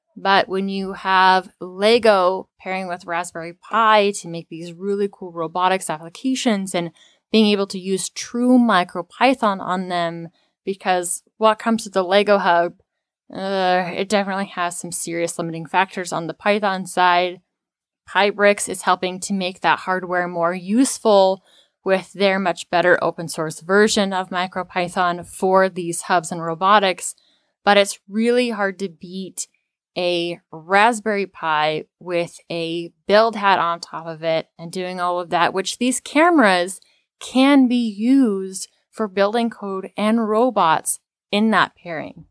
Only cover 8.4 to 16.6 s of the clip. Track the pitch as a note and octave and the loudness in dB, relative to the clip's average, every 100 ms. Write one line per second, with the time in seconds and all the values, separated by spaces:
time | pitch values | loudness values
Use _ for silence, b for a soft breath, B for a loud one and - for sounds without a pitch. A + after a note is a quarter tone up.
8.4 | B3 B3+ A#3+ F#3+ F3+ F3+ F3 - B3 C4 | 4 6 6 4 2 -4 -10 0 2 2
9.4 | A3+ F#3+ - F#3 F#3 F3 E3+ E3+ E3 _ | 0 -2 -4 -4 -2 -2 -2 -4 -12 _
10.4 | _ _ - G3 G3 F3+ F3 - _ - | _ _ -10 -6 -2 -2 -2 -6 _ 0
11.4 | A3 G#3+ - A3+ G3+ G3 F3+ G3+ G#3 G3+ | 0 2 0 -2 -2 -2 0 2 4 2
12.4 | F#3+ E3+ E3+ - _ _ _ _ _ - | 4 2 2 -4 _ _ _ _ _ -10
13.4 | F#3+ G3 F#3 F3+ F3+ - G3 G#3 G3 F#3+ | -6 -2 2 0 0 -4 -2 -2 -2 -4
14.4 | G3 - F3 F3 F3 F3 - E3+ E3+ - | -6 -4 -6 -6 -10 -8 -6 -4 -4 -4
15.4 | E3 E3 D#3+ F#3 F#3+ - F3 D#3+ E3 - | -8 -8 -4 0 0 -2 -8 -6 -6 -4
16.4 | G#3 G#3 | -2 0